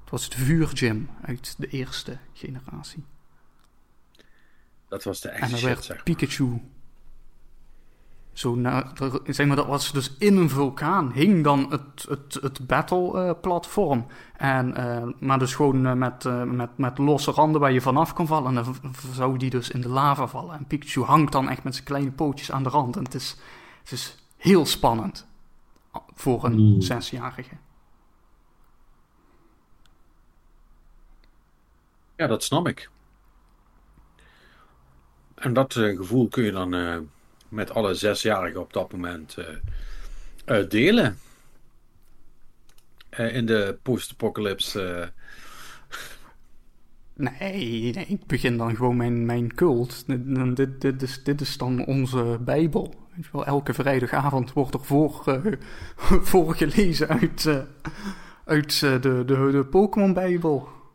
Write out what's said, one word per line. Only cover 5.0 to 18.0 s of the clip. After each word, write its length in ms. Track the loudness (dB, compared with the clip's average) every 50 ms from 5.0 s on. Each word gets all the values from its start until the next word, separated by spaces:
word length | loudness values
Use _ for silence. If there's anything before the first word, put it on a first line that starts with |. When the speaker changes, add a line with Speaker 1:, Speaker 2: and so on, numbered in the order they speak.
| -8
Speaker 2:
was 180 | -8 -8 -8
de 80 | -10 -10
Speaker 1:
En 60 | -6 -4
Speaker 2:
echte 80 | -4 -2
Speaker 1:
dan 100 | -2 -2
Speaker 2:
shit, 80 | -2
Speaker 1:
werd 160 | -2 -2 -4 -6
Speaker 2:
zeg 120 | -12 -14
maar. 80 | -6 -2
Speaker 1:
Pikachu 560 | -2 -2 0 -2 -4 -2 -2 -2 -2 -2 -6 -8 -12 -18 -20 -20 -20 -20 -20 -20 -20 -20 -18 -20 -20 -20 -20 -20 -20 -20 -20 -20 -20 -20 -20 -20 -20 -20 _ -20 -20 -20 -20 -20 -18 -12
zo 220 | -4 -4 -2 -2
na-, 360 | 0 -2 0 0 -2 -4 -4 -8
er, 240 | -6 -6 -4 -4 -6 -6 -6 -2
zeg 140 | 0 2
maar, 80 | 2 4
dat 120 | 2 2
was 240 | 0 -2 -2 -2 -2
dus 240 | -2 -4 -4 -4 -6
in 200 | 2 4 6 6
een 120 | 6 6 4
vulkaan, 640 | 4 2 0 0 0 -2 0 2 2 2 0 0
hing 320 | 2 4 6 6 6 6 6
dan 280 | 6 4 4 2 0
het, 340 | -2 -6 -6 -10 -16 -16 -8 -8
het, 240 | -8 -8 -8 -12 -10 -6
het 260 | -6 -6 -6 -6 -2
battle, 540 | 0 0 0 2 2 0 2 2 0 0 -2 -2
eh, 160 | -2 -2 -2
platform. 640 | -2 -2 -2 -2 -4 -2 0 0 2 2 2 0 -2 -6 -14 -20 -20 -20 -8
En, 380 | -4 -2 0 2 2 0 -2 -2
eh, 320 | -4 -4 -4 -4 -4 -6 -8 -8 -6
maar 200 | 0 0 2 2
dus 160 | 2 0 2
gewoon, 300 | 2 4 4 4 4 2
eh, 80 | 2 2
met, 320 | 2 0 -2 -4 -4 -4
eh, 180 | -4 -2 -2 -2
met, 340 | -2 -2 -4 -4 -6 -4
met 200 | -4 -4 -2 0
losse 340 | 0 2 4 4 2 2 0
randen 300 | 4 4 4 4 4 4
waar 100 | 4 4
je 100 | 4 4
vanaf 320 | 2 4 4 4